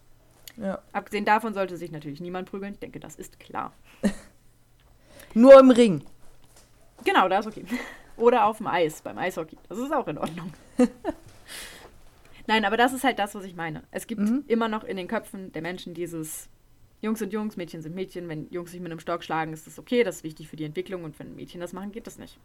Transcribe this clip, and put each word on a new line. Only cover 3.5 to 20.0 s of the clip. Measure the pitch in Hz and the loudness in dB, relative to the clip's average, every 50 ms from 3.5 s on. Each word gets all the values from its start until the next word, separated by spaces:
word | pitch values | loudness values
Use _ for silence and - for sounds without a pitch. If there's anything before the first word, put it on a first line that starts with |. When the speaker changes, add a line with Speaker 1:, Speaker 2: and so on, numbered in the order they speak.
| - - - - - - - - - - - | -10 -10 -10 -10 -12 -18 -20 -20 -8 -4 -4
Speaker 1:
<laughs> | 196 - - - - - _ _ - _ _ _ _ _ _ _ _ _ _ _ - - - - - - | -4 -4 -4 -10 -18 -20 _ _ -20 _ _ _ _ _ _ _ _ _ _ _ -20 -20 -20 -14 -4 2
Nur | 220 240 269 269 269 | 8 12 12 12 12
im | 262 262 | 12 12
Ring. | 247 233 240 220 170 139 - - - - - - - - - - - - - _ _ - - - _ - - | 10 8 6 4 4 0 -4 -10 -18 -20 -20 -20 -20 -20 -20 -20 -20 -20 -20 _ _ -20 -20 -20 _ -4 0
Speaker 2:
Genau, | 381 403 285 190 185 | 2 4 4 4 4
da | 185 202 | 2 0
ist | 220 220 | 0 -2
okay. | - - - 180 240 240 - - - - - - - - | -8 -12 -10 -8 -6 -6 -8 -10 -16 -20 -20 -18 -4 2
Oder | 226 240 240 240 208 | 4 4 6 6 4
auf | 208 220 - | 2 0 -2
dem | 220 - | -4 -2
Eis, | 147 180 170 151 160 - | 0 0 0 0 -2 -6
beim | - - 98 104 | -12 -12 -8 -6
Eishockey. | 147 185 185 - 160 - - - - - | -6 -6 -4 -6 -8 -10 -12 -20 -18 -14
Das | 175 214 | -10 -10
ist | 247 277 320 | -6 -4 -2
auch | 277 214 - | -2 -2 -4
in | 151 - | -6 -6
Ordnung. | - 156 160 175 165 185 - - - - - - | -6 -8 -8 -8 -12 -12 -14 -16 -20 -4 0 2
<laughs> | 247 - - - - 381 - - - - - - - - - - - - - - - - - - - - - - - - - - - - | 2 2 2 -2 -10 -10 -10 -10 -12 -20 -20 -20 -20 -18 -18 -16 -16 -18 -18 -20 -20 -20 -20 -20 -20 -20 -20 -20 -20 -20 -20 -14 -4 0
Nein, | 214 220 208 | 0 2 2
aber | 196 214 220 | 2 2 2
das | 240 262 269 | 2 2 2
ist | 254 - | 0 -2
halt | 262 226 - | 0 0 0
das, | 202 214 - | -2 -6 -6
was | 208 185 | -10 -14
ich | 196 170 | -12 -10
meine. | 180 165 160 156 156 - - | -10 -8 -8 -8 -10 -12 -12
Es | - 190 - - | -12 -10 -10 -8
gibt | - - | -6 -2
Speaker 1:
Mhm. | 202 214 233 285 285 - | -2 0 0 -2 -2 0
Speaker 2:
immer | 233 226 233 220 | 0 0 0 0
noch | 220 220 - | -2 -6 -6
in | - 190 196 | -8 -8 -8
den | 180 180 | -8 -6
Köpfen | 233 247 - - - 196 190 185 | -6 -6 -6 -8 -12 -14 -14 -12
der | - 160 | -12 -10
Menschen | 160 170 185 180 - 180 170 | -8 -8 -10 -10 -12 -14 -10
dieses | 170 175 160 165 160 156 156 - - - - - _ _ _ _ _ - - _ _ | -10 -10 -8 -8 -8 -10 -10 -12 -14 -16 -18 -20 _ _ _ _ _ -20 -20 _ _
Jungs | - 214 220 214 | -6 -6 -4 -4
sind | 220 190 208 | -6 -6 -6
Jungs, | 214 214 214 214 196 | -6 -8 -8 -8 -10
Mädchen | 175 160 - 165 | -12 -12 -12 -12
sind | 156 156 170 | -12 -10 -8
Mädchen. | 190 190 190 - 185 175 170 | -8 -8 -8 -10 -10 -10 -10
Wenn | 156 156 147 - | -10 -10 -10 -10
Jungs | - 175 170 165 | -10 -10 -10 -10
sich | 175 180 | -12 -12
mit | 180 170 | -12 -12
einem | 165 165 | -12 -10
Stock | - - 170 165 165 | -6 -6 -6 -6 -4
schlagen, | - 165 160 160 156 156 | -4 -4 -4 -4 -4 -8
ist | 156 - | -12 -16
das | - - - | -18 -20 -20
okay. | - - 247 240 | -8 -2 0 0